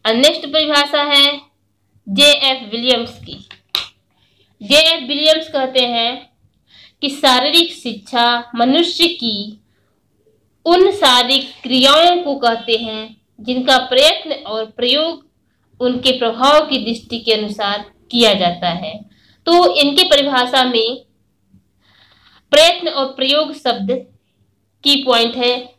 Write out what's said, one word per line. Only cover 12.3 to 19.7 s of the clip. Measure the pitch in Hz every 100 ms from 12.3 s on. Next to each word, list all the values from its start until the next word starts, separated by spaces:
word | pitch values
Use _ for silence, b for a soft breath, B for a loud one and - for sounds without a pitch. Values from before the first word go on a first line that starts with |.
कहते | 269 233 226 - 226
हैं | 233 214 220 - _ _
जिनका | 214 254 254 262
प्रयत्न | 254 254 302 - 320
और | 285 196 220
प्रयोग | 220 - 247 277 320 320 _ _ _ _ _ _
उनके | 254 247 254 254
प्रभाव | 233 233 262 302 302
की | 262
दृष्टि | 208 226 - 233
के | 233
अनुसार | 214 214 208 202 208 - _ _
किया | 240 226
जाता | 196 175 175 175
है। | 170 208 214 - b b b -
तो | 349 359